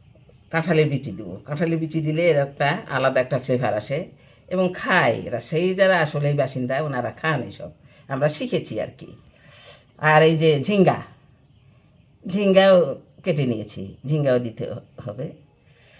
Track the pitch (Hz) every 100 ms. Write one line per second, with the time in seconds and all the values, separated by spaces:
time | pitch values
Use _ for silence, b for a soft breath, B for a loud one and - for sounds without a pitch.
0 | _ _ _ - - 165 160 160 147 135
1 | - 92 98 90 - 147 170 165 156 156
2 | 151 156 175 143 139 - 143 185 - 135
3 | 131 131 123 139 - 123 110 104 - 143
4 | 196 - b b b 185 180 180 - 185
5 | 127 110 - 117 - 160 185 190 190 180
6 | 151 151 143 143 131 131 123 131 151 131
7 | 120 - 160 143 98 - 85 - b b
8 | b 135 147 - 247 165 - 107 - -
9 | - - _ B B B B B B -
10 | 151 156 160 160 160 143 135 208 165 117
11 | - - _ _ _ _ _ _ _ _
12 | _ _ 208 190 196 190 196 185 143 120
13 | _ _ - 151 127 110 104 - 95 -
14 | 135 151 139 123 120 110 117 - - -
15 | 107 110 165 - _ _ b b b